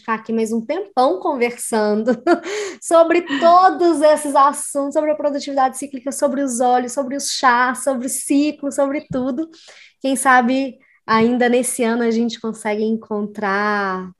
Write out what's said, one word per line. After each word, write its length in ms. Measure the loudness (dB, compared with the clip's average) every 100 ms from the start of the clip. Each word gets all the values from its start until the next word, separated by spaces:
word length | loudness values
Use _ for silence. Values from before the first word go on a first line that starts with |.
ficar 140 | -6
aqui 180 | -6 -4
mais 200 | -4 -2
um 80 | -2
tempão 600 | -4 -6 -4 0 2 0
conversando 1000 | -2 -2 -2 -4 -4 0 0 0 0 0 2 0 0
<laughs> 320 | -6 -8 -10
sobre 400 | 2 4 6 2 0 2
todos 640 | 6 6 6 4 2 4
esses 320 | 4 4 2
assuntos, 600 | 4 4 2 -4 -4 -2
sobre 180 | 0 0
a 20 |
produtividade 640 | 0 -2 -4 -4 0 0 -2
cíclica, 320 | -12 -10 -10
sobre 320 | -2 -2 0
os 180 | -4 0
óleos, 320 | 2 2 0
sobre 220 | -4 -6
os 160 | -6 -6
chás, 540 | 0 2 2 2 -2
sobre 240 | -4 -4 -4
ciclo, 640 | -6 -2 0 0 -2 -6
sobre 340 | -2 -2 -4 -6
tudo. 360 | -6 -4 -6 -8 -12 -20 -20 -20 _
Quem 160 | -4 0
sabe 600 | 4 4 4 0 -2 -8 _ _ 0
ainda 420 | 2 4 2 2
nesse 360 | 2 0 -2
ano 180 | -2 0
a 80 | 0
gente 300 | 0 -2 -4
consegue 420 | -10 -8 -6 -2
encontrar, 1300 | -2 -4 -4 -6 -6 -6 -4 -2 -2 -2 -4 -6 -10 -16